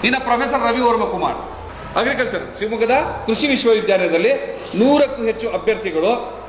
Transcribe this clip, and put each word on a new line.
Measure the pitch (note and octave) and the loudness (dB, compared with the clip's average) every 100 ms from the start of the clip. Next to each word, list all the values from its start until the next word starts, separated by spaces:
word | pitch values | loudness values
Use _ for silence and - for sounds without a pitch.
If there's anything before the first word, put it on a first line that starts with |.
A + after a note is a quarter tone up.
| G#3 | 0
ಇನ್ನು | C4 | 0
ಪ್ರೊಫೆಸರ್ | A#3 A#3+ B3+ C4+ A#3+ | 0 0 2 0 0
ರವಿ | B3 | 2
ವರ್ಮ | A#3+ A3 - | 2 2 0
ಕುಮಾರ್, | F3 D3 - - - - - - - | -2 -2 -4 -8 -12 -12 -14 -6 -2
ಅಗ್ರಿಕಲ್ಚರ್, | A#3 B3 A#3+ F3+ - - | 0 0 -2 -4 -8 -6
ಶಿವಮೊಗ್ಗದ | G#3+ A3+ A3+ C4 D#4+ - - | -4 0 2 2 2 -4 -2
ಕೃಷಿ | A3+ D4 | 0 2
ವಿಶ್ವವಿದ್ಯಾಲಯದಲ್ಲಿ | C4 A#3 G#3+ G#3+ F#3+ F3+ E3 A3 C#4 - - - F3 | 2 4 4 4 2 2 2 2 0 -2 -8 -6 2
ನೂರಕ್ಕೂ | B3 D4 C#4+ - | 4 6 4 0
ಹೆಚ್ಚು | A3+ A3 A3+ | -4 -2 -4
ಅಭ್ಯರ್ಥಿಗಳು | F#3 - G#3 G3+ D#3+ F3+ B3 - - | -2 -2 -2 -2 0 0 0 -4 -12